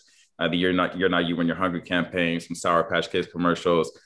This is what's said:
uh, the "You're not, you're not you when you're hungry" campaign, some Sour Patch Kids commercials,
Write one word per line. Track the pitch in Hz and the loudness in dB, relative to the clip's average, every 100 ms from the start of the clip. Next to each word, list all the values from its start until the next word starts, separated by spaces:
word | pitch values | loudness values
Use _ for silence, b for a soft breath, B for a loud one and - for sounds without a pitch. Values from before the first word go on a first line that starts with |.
| b b b - | b b b -4
uh, | 85 | -2
the | 85 | 0
"You're | 92 | 2
not, | 90 87 90 | 2 0 2
you're | 92 | 2
not | 87 85 | 2 0
you | 85 | 0
when | 85 | -2
you're | 82 | 0
hungry" | 95 87 | -2 -2
campaign, | - 90 85 92 85 82 | -2 -2 -2 -2 -2 -2
some | - 85 | -6 -6
Sour | 90 85 | 0 2
Patch | 82 85 - | 2 -2 0
Kids | 92 85 | -2 -4
commercials, | 85 87 85 90 85 78 b | 0 0 2 2 2 2 b